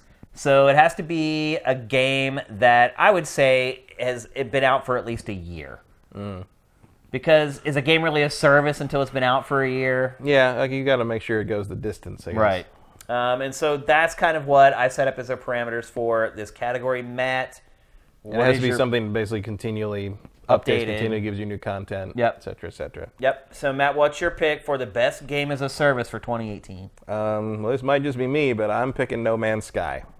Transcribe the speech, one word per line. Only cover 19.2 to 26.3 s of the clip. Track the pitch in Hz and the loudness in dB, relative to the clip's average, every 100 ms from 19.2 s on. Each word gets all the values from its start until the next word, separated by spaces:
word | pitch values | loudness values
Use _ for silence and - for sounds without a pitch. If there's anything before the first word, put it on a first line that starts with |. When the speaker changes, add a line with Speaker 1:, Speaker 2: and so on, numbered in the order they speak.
| 107 110 | -4 -4
Speaker 2:
continually | 104 101 113 107 107 101 101 98 - _ - | -6 -8 -8 -6 -6 -6 -8 -10 -18 _ 0
updates, | 135 139 | 0 2
Speaker 1:
Updated. | 123 110 | -2 -2
Speaker 2:
continually | 107 110 110 | -4 -2 -2
gives | 104 101 | -4 -6
you | 104 | -8
new | 101 | -8
content, | 113 98 98 98 95 120 | -8 -8 -8 -10 -8 0
Speaker 1:
Yep. | 117 - | 0 0
Speaker 2:
et | |
cetera, | - 95 85 | -12 -12 -14
et | |
cetera. | - 71 - 85 _ | -12 -12 -12 -18 _
Speaker 1:
Yep. | 131 - - | -2 -2 -8
So, | - 143 | -6 -4
Matt, | 135 143 143 | 0 0 4
what's | 147 151 | 2 2
your | 175 | -4
pick | 175 156 147 | 0 0 0
for | - 135 | -2 -4
the | 117 | -2
best | 107 156 - 139 | 0 0 -2 -6
game | 143 143 | -4 -2
as | 139 | -2
a | 139 | -4
service | - 147 127 117 | 0 2 2 -2
for | 110 | -8
twenty | - | -6